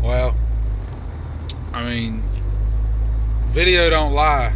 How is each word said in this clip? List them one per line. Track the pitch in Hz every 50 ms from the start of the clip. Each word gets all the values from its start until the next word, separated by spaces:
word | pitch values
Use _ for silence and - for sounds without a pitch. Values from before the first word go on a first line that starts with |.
| 107
well, | 117 120 127 127 123 113 - - - - - - - - - - - - - - - - - - - - - - - - - - - -
I | 120 120
mean, | 120 120 117 113 113 110 110 101 98 - - - - - - - - - - - - - - - - - - - - - - - -
video | - 143 170 180 185 175 170 165
don't | 160 156 156 147 143
lie. | 143 151 156 147 139 123 113 104